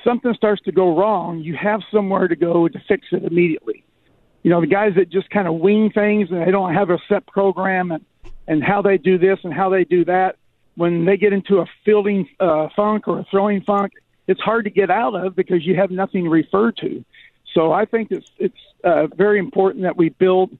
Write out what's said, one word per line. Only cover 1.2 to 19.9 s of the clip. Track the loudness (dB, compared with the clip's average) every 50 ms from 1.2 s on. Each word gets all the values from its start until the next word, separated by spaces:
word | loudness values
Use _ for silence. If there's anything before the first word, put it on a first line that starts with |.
| -2 -6 -8 -8
you | -8 -8 -8
have | -4 -4 -2 -4 -4 -4 -2
somewhere | -2 0 0 0 0 0 0 0
to | 0
go | 0 0 0 2 2 2 2
to | 0 -4 -2
fix | -2 -2 -2 -2 -4
it | -6 -4 -4
immediately. | 0 0 2 2 2 0 -4 -6 -8 -10 -10 _ _ _ _ _ _ _ _ _ _ _ _
You | 0 2
know, | 2 2
the | 2
guys | 2 2 2 2 0 2
that | 0 0 0
just | 0 -6 -4 -2
kinda | -4 -4 -2 -2
wing | -4 0 0 2 2 2 2 0
things | 0 0 0 0 0 0 -2 -2
and | -2 -2
they | 0 0
don't | 0 0 0 0 0
have | -2 0 0
a | -2 -4 -2 -2
set | -4 -4 -4
program | -4 -4 -2 0 0 0 -2 -2 -2 -2 -2 -2 -4
and, | -6 -8 -10 _ _ _ -20 -20 -18 -14 -6
and | -4 -2 -2 0
how | 0 0 2
they | 2 2 2
do | 2 2 2 2
this | 4 4 2 0 0 -4
and | -8 -4
how | -2 -2 0
they | 0 0 0
do | 2 2 0 2
that, | 2 0 0 0 -2 -4 _ _ _ _ _ _ _ -6
when | -2 -2 0 0 0 0
they | 0 2
get | 2 2 2 0
into | 0 0 0 0 0
a | 0 -2 -6 _ 0
fielding, | 2 2 2 2 0 0 -2 -4 -4 _ -2
uh, | 0 0 2 0 -2 -2 -2
funk | -2 0 0 0 -2 -2 -4
or | -6 -6
a | -4 -2
throwing | -2 0 0 2 0 -2 -2
funk, | 0 0 0 -2 -4 _ _ _ _ _ _ _
it's | -4 -2 -2
hard | 0 -2 0 0 -2
to | -2
get | 0 0 2 2
out | 2 0 0 -2 -2
of | -4 -6 -6 -2
because | -4 -2 0 0 -2 0
you | 0 0
have | 0 0 0
nothing | -2 -4 -4 -4 -2 -2 -2
to | 2
refer | 2 2 0 2 0 0 0 0
to. | -2 -4 -8 -8 -8 -10 -14 _ _ -20 -20 -20 _ _ _ -4 0
So | 0 2 2 2
I | 0 0
think | -2 -2 -4 -4 -4
it's, | -6 -8 -8 _ _ -6
it's, | -6 -6 -6 -8 -20 _ _ _ 0
uh, | 0 2 2 0
very | -2 0 0 2 2 2 0
important | -2 -2 0 0 0 0 0 -2 -4
that | -2